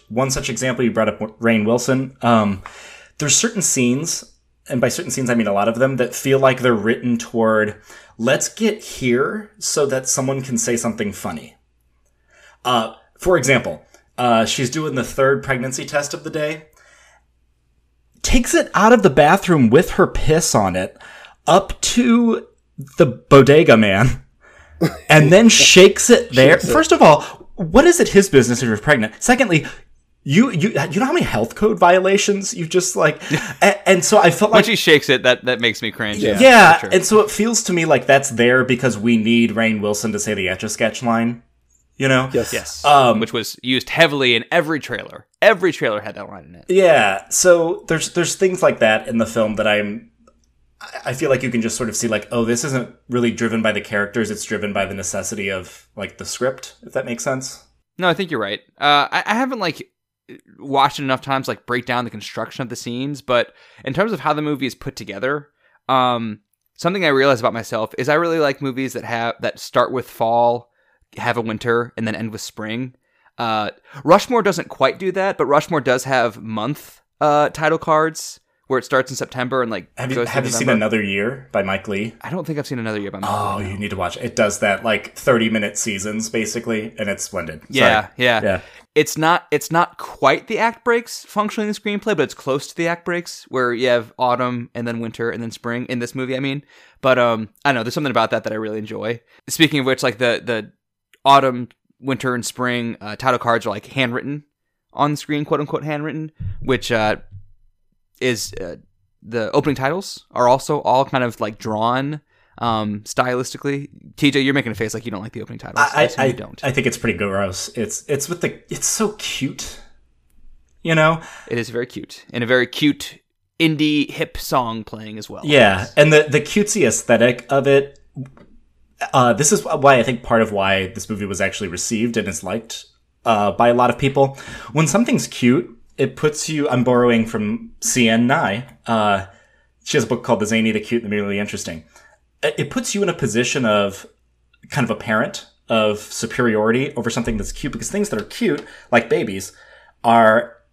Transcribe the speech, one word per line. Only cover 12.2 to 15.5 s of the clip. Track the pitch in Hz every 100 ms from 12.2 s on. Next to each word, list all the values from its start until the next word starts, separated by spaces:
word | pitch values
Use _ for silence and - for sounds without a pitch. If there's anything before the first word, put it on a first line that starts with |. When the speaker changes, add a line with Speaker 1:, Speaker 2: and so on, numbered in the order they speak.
| _ _ _ _
Speaker 1:
Uh, | 123 120 110 - _ _
for | 175 175
example, | 139 127 95 80 _ _ _ -
uh, | 123 113 110
she's | - 123
doing | 151 156
the | 131
third | 117 - 135 139
pregnancy | 139